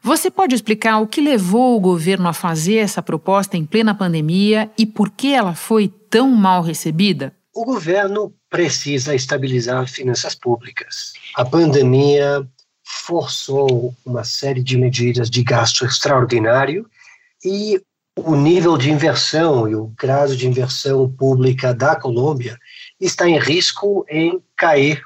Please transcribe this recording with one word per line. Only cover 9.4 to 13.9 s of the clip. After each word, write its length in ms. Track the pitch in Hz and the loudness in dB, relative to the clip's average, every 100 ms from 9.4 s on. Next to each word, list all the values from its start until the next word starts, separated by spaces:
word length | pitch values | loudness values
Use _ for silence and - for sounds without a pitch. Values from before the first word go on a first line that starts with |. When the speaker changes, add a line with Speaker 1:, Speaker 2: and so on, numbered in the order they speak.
| 131 127 117 127 | -2 -2 -2 -4
Speaker 2:
as 100 | 127 | -4
finanças 440 | - 127 117 - - | -6 -4 -4 -6 -6
públicas. 760 | 123 117 - - - - - - - - | -4 -4 -4 -12 -12 -14 -14 -18 -12 -6
A 80 | |
pandemia 1040 | 123 165 160 139 127 131 143 143 143 143 131 _ _ _ | 0 2 4 4 4 4 4 4 2 -2 -4 _ _ _
forçou 1080 | - - - 170 127 - - 139 135 123 123 | -16 -14 -4 -4 -4 -8 -4 0 2 2 -2